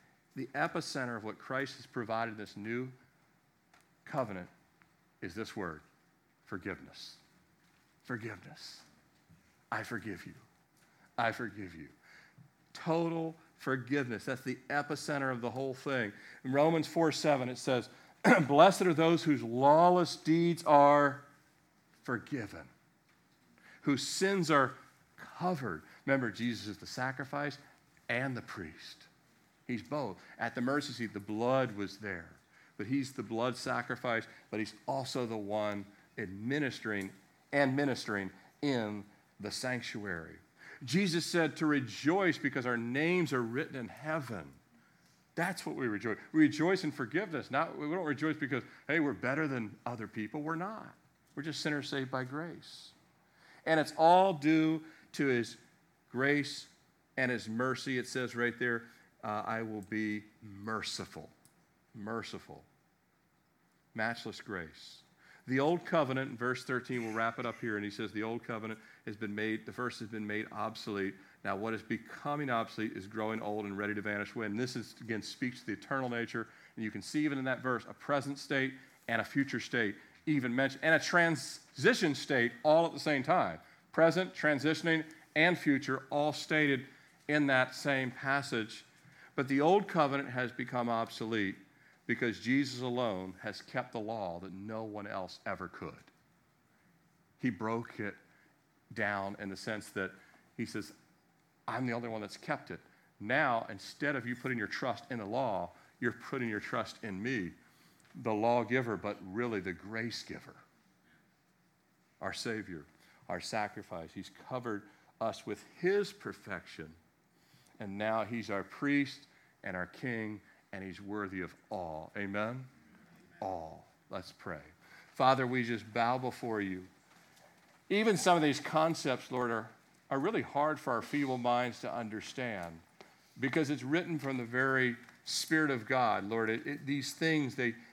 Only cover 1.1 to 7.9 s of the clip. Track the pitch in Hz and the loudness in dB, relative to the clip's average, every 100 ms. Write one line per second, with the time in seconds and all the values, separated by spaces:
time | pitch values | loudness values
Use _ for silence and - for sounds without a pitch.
1.1 | 113 107 95 - 131 131 - - 127 110 | -4 -6 -10 -6 -4 -4 -8 -10 -6 -4
2.1 | 113 113 110 101 - 107 120 127 127 _ | -2 -2 -6 -10 -10 -6 -4 -6 -10 _
3.1 | _ _ _ _ _ _ _ _ _ - | _ _ _ _ _ _ _ _ _ -8
4.1 | 151 117 95 - _ _ _ _ _ _ | -4 -4 -6 -12 _ _ _ _ _ _
5.1 | _ 90 82 110 - 90 76 - _ _ | _ -10 -8 -8 -6 -6 -8 -14 _ _
6.1 | _ _ _ - 98 98 87 - - - | _ _ _ -12 -10 -8 -10 -12 -18 -18
7.1 | - _ _ _ _ _ _ _ | -20 _ _ _ _ _ _ _